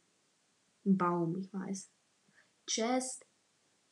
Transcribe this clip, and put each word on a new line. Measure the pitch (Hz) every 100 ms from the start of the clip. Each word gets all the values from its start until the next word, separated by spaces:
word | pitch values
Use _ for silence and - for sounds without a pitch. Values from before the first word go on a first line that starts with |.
| _ _ _ _ _ _ _ _ 202
Ein | 190
Baum, | 175 175 170 185
ich | 190
weiß. | 196 190 196 - _ _ _ _ _ _ _ -
Chest, | - 220 254 254 - - _ _ _ _ _ _